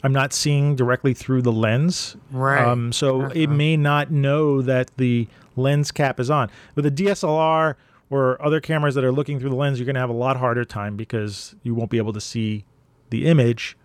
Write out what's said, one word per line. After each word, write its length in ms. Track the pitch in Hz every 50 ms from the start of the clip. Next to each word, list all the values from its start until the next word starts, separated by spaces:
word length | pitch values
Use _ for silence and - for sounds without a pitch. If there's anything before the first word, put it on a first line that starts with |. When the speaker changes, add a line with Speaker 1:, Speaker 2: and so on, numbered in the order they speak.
| -
Speaker 1:
I'm 100 | 135 135
not 200 | 135 131 143 -
seeing 420 | - - 151 147 143 143 143 143
directly 400 | 127 127 120 123 123 - 139 127
through 260 | - - - 131 131
the 100 | 123 120
lens. 640 | 113 110 110 107 110 127 151 175 180 - - - - - - -
Speaker 2:
Right. 320 | 139 127 131 135 139 139 123
Speaker 1:
Um, 300 | 120 123 120 117 120 117
so 300 | - 151 139 131 131 135 135
it 140 | - 165 156 147
Speaker 2:
Uh-huh. 80 | 147
Speaker 1:
may 200 | 143 147 156 160
not 360 | 156 147 143 147 147 147 143
know 500 | 160 147 139 139 139 151 156 151 143 135
that 300 | 131 123 131 127 127 - - -
the 300 | 131 123 120 120 117 110 - - - - -
lens 340 | 127 127 135 143 147 147 -
cap 280 | - - 147 135 127 -
is 100 | 127 120
on. 220 | 151 147 127 104 - - - - -
With 100 | - 143
a 60 | 147
D 180 | 143 139 190 196
S 140 | 202 - -
L 120 | 165 151
R 400 | 156 160 160 160 160 160 156 135 - _ _ _ _ _ -
or 300 | 139 139 135 127 127 - 143
other 160 | 151 151 160
cameras 340 | 147 - 160 156 151 147 131
that 80 | 139 131
are 80 | 127
looking 280 | 127 139 147 147 147 135
through 100 | 123 139
the 60 | 131
lens, 220 | 123 143 143 139 120
you're 80 | 123
gonna 140 | 123 139 131
have 100 | 127 123
a 40 | 117
lot 240 | 117 123 131 135 127
harder 260 | 127 127 117 120 120
time 320 | - - 107 101 104 104
because 580 | 101 113 - - 113 107 104 101 - - - - - -
you 120 | 120 117
won't 160 | 113 113 107
be 60 | - 117
able 160 | 110 107 107
to 80 | 104
see 440 | - - - 120 113 107 107 104 104 _ _ _ _ _ _ _ _ -
the 160 | 117 113 131 156
image 500 | 165 151 123 117 117 113 - - - _